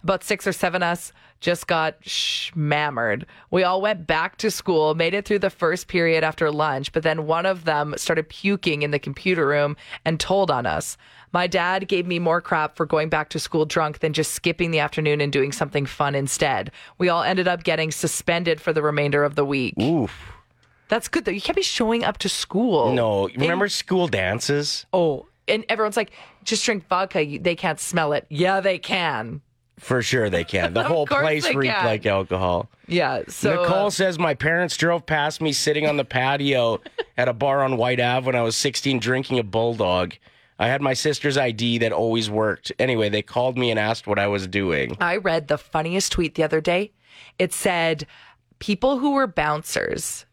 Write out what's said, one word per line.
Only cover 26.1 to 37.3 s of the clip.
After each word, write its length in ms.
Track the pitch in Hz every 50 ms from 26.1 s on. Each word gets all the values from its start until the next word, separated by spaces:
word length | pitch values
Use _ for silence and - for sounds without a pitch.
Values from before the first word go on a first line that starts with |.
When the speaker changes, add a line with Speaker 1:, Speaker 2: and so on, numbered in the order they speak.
| - - - - - _ -
Speaker 1:
"Just 180 | - 226 208 -
drink 240 | - 220 196 160
vodka. 380 | _ 185 180 190 190 - 170 156
You, 140 | 147 143 -
they 160 | 165 175 170
can't 240 | - - 175 156 -
smell 340 | - - 175 175 160 147 147
it." 120 | 143 - _
Yeah, 320 | 151 147 175 185 196 196
they 160 | 185 196 180 170
can. 640 | - - 240 190 175 160 139 113 113 113 117 147 _ _ _ _ _ _ _ -
Speaker 2:
For 220 | - - 135 127
sure 280 | 113 - - 127 110 104
they 160 | 92 85 85
can. 280 | - - 95 85 85 87
The 60 | 113
Speaker 1:
<laughs> 60 | 120
Of 0 |
Speaker 2:
whole 180 | 135 165 160 147
Speaker 1:
course 160 | 143 294 -
Speaker 2:
place 220 | 151 156 151 151 139
Speaker 1:
they 100 | - -
Speaker 2:
reeked 200 | 139 135 131 -
Speaker 1:
can. 100 | 196 180
Speaker 2:
like 200 | 117 110 107 -
alcohol. 640 | 110 98 98 95 - 95 92 92 90 87 87 - - _ _ _
Speaker 1:
Yeah, 360 | - 170 180 156 135 135 107 -
so, 340 | - - - - 208 190 180 175
Speaker 2:
Nicole 240 | 170 180 190 202
Speaker 1:
uh, 20 | 208
Speaker 2:
says, 280 | 196 - 190 185 175
"My 160 | 156 180 160 147
parents 440 | - 131 156 165 175 180 160 -
drove 280 | - 156 170 170 170 -
past 360 | - 156 151 143 151 151 -
me 100 | 160 156
sitting 340 | 139 - - 160 147 151 151
on 100 | 151 147
the 80 | 147 131
patio 760 | - - 127 127 135 143 139 143 139 139 127 117 117 110 95 _ - _ -
<laughs> 180 | - _ _
at 100 | - 123
a 60 | 127